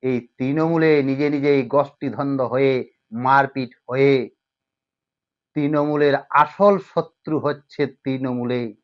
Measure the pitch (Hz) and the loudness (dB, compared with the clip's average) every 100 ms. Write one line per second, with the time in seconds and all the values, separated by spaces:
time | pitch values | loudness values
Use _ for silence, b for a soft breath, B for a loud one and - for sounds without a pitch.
0 | 131 123 120 _ 127 147 160 165 160 151 | -2 -4 -6 _ -4 -2 0 2 4 4
1 | 135 135 147 147 143 139 120 143 143 _ | 2 -2 -2 0 2 2 2 0 0 _
2 | 139 107 139 139 120 123 135 127 - _ | -10 -6 -4 -2 -2 0 0 0 -4 _
3 | _ 113 127 135 135 135 123 _ - 127 | _ -6 2 2 2 -4 -10 _ -8 2
4 | 139 135 110 _ _ _ _ _ _ _ | 4 2 -2 _ _ _ _ _ _ _
5 | _ _ _ _ _ - 143 151 147 147 | _ _ _ _ _ -4 -2 0 -2 0
6 | 147 135 - 143 147 - 202 196 - - | 2 0 0 0 0 4 2 2 -2 -6
7 | 185 _ - 156 131 143 _ - 143 - | -6 _ -6 -4 -4 -6 _ -6 -6 -6
8 | 135 135 131 123 120 123 117 104 | -8 -6 -4 -4 -4 -4 -6 -12